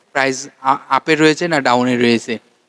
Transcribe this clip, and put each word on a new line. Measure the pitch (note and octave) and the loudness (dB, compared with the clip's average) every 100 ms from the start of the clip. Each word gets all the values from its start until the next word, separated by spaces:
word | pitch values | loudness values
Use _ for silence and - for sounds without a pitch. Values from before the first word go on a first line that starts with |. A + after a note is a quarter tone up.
| _ | _
প্রাইস | C#3+ C3+ C3 C#3 _ | -4 -2 -4 -10 _
আ-, | C3+ C#3 - | -2 -2 0
আপে | C3+ - D#3 | -2 0 2
রয়েছে | D#3 D3+ F3 | 2 2 -2
না | D#3 | -2
ডাউনে | C3 B2 B2 B2 | 2 0 2 0
রয়েছে, | A#2+ A#2 - A2 _ _ | 2 0 -2 -10 _ _